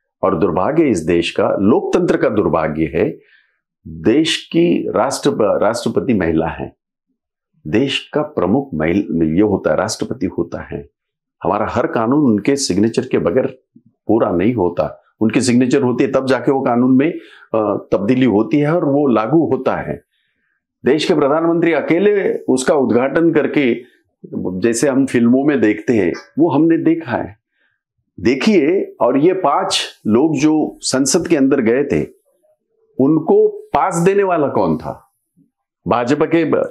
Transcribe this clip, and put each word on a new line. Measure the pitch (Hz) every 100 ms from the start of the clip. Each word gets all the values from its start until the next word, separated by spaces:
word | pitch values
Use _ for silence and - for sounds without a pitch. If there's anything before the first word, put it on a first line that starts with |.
| _ _
और | 95 80
दुर्भाग्य | - 90 104 151
इस | 147 92
देश | 80 85 85
का, | - 107 -
लोकतंत्र | 98 165 - 185 170 165
का | 135
दुर्भाग्य | 104 85 80 78 78 78
है, | 80 131 - _ _ _ _ _ _ 85
देश | 80 80 139 160 - -
की | - 117 139 -
राष्ट्र-, | 95 127 135 147 -
राष्ट्रपति | 101 90 98 117 120 104 92
महिला | 104 82 80 80
है, | - - - _ _ _ _ _ _ _ _ 76
देश | 107 139 - -
का | 147
प्रमुख | 151 - 87 127 139
महिल-, | 76 78 98 - 82
ये | 80 85
होता | 104 95 82
है, | 76
राष्ट्रपति | 92 - 78 - 95
होता | - 85 82 - 85
है। | 73 _ _ _ _ _
हमारा | 82 101 104
हर | 120 160
कानून | 120 113 147 139
उनके | 104 135 135
सिग्नेचर | - 92 113 123
के | 127 117
बगैर | 85 123 127 - _ _
पूरा | _ _ - 110 117
नहीं | 87 104
होता, | 117 90 87 76 - _ -
उनकी | 110 135
सिग्नेचर | 120 120 127 139
होती | 127 123
है | 135
तब | 135 131
जाके | 127 147
वो | 135
कानून | 127 120 127 131
में, | 151 - - - - 110
अ, | 104 98 -
तब्दीली | 107 101 127 131
होती | 101 113 147
है | 147 175
और | 151
वो | 143 143
लागू | 110 113 160 139
होता | 131 127 87
है। | 73 - _ _ _ _ _ _ _ _ -
देश | 151 -
के |
प्रधानमंत्री | 156 139 156 165 170 170
अकेले | 147 - 165 208 202 185 -
उसका | - 131 - 156
उद्घाटन | 120 117 135 160 165
करके, | 156 135 147 131 117 - _ _ _ - 104 95 92
जैसे | 117 117 147
हम | 131 135
फिल्मों | 127 117 131
में | 147 139
देखते | 107 104 -
हैं, | 113 87 71 - -
वो | 165
हमने | 139 165 165
देखा | 156 165 123
है। | 104 90 - _ _ _ _ _ _ _ -
देखिए, | 90 135 226 196 139 196 - -
और | 117 135
ये | 170
पांच | 185 143 165 - - - - 110
लोग | 113 160 139
जो | 156 156 135 -
संसद | - 131 135 175 -
के | 151
अंदर | 135 139
गए | 110 123
थे, | 139 78 - _ _ _ _ _ _ _ _ -
उनको | 135 156 156 202 208
पास | - - 143 170 170
देने | 175 202
वाला | 190 165 135
कौन | 120 87 78
था? | 69 - _ _ _ _ _ _ _ _ -
भाजपा | 117 120 147 156
के | 165 151 110 -